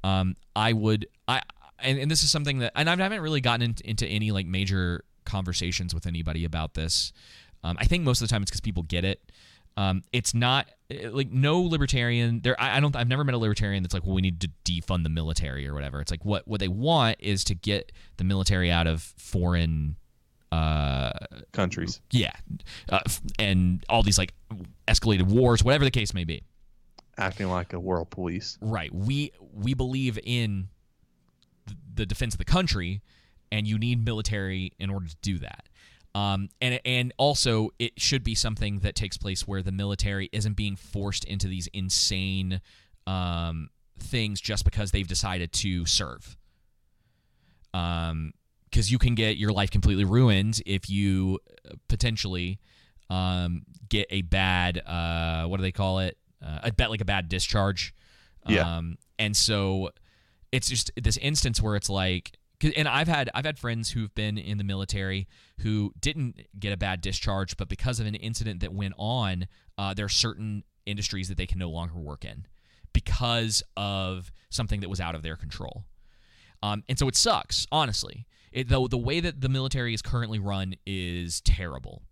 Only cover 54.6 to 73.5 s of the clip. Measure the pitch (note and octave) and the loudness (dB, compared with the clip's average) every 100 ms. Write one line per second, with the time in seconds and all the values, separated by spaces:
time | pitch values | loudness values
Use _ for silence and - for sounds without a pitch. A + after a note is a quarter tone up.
54.6 | F2+ E2+ - E2+ E2+ E2 E2 D#2+ E2+ F#2+ | 2 -2 -4 -4 -2 0 0 0 -2 0
55.6 | F#2 - F#2+ F#2 F#2 - _ _ D2+ D#2 | -2 0 0 0 -2 -6 _ _ -10 -6
56.6 | A#2 G#2 A#2+ A2 G2 G2 E2+ F2+ - A2 | -2 0 0 0 0 0 0 -2 0 2
57.6 | G2 F#2+ - - - - - - - F#2+ | 2 0 -6 -10 -20 -20 -20 -14 2 4
58.6 | E2 E2 E2 E2+ _ - G#2+ G#2 - G#2 | 4 0 -6 -8 _ -2 0 2 2 2
59.6 | G2 F#2+ F#2+ - _ _ _ _ - B2+ | 2 0 -2 -8 _ _ _ _ -4 -2
60.6 | - A#2+ - - A#2 A2 C#3+ D3+ B2+ A2+ | 0 -2 -2 -2 0 0 0 2 0 2
61.6 | G#2+ G2+ - G2 F#2 F#2 - - _ _ | 0 0 0 0 0 -2 -6 -20 _ _
62.6 | D3+ D3+ D3+ C3 D#3+ D#3 A#2+ - C#3+ C#3 | 0 2 0 2 2 2 0 -2 -4 -4
63.6 | A#2+ A#2 A2 A#2 G#2+ - G#2+ G#2 D#2 G#2 | -4 -2 -2 -4 -4 -4 -4 -4 -4 -4
64.6 | G2 F#2+ G2 G2+ F#2+ F#2+ F#2+ - _ - | -2 -4 -2 -2 -2 -4 -6 -12 _ -6
65.6 | A2 G#2+ G#2 - D3+ D#3 B2+ - - G2 | -2 0 0 -2 -2 -2 -4 -6 -18 -8
66.6 | G2+ G2 G2 F#2 F#2+ F#2 - F#2+ F#2+ - | -6 -2 -2 -2 -4 -4 -2 -2 -4 -6
67.6 | F#2+ G2+ C3 A#2 G#2+ G#2+ A2 A2+ A2+ F2+ | -8 -2 -2 -2 -4 -4 -6 -4 -4 -4
68.6 | F2 F#2+ G2 F#2 G#2+ B2+ G#2 F2+ F2+ - | -6 -4 -4 -4 -2 0 0 -2 -6 -10
69.6 | - - G2 F#2+ G2+ - A#2 - G#2+ G#2 | -18 -6 -6 -4 -2 0 0 -4 -6 -8
70.6 | - _ - G2+ G2+ G2 F2+ G2 F2+ F#2 | -10 _ -8 -6 -4 -4 -4 -4 -2 -2
71.6 | F2+ D#2+ E2+ E2+ D2 D2 - G#1+ - - | -2 -6 -8 -8 -10 -12 -14 -14 -18 -20
72.6 | _ _ - - - - A#2+ A#2 A2+ | _ _ -2 0 2 2 2 2 2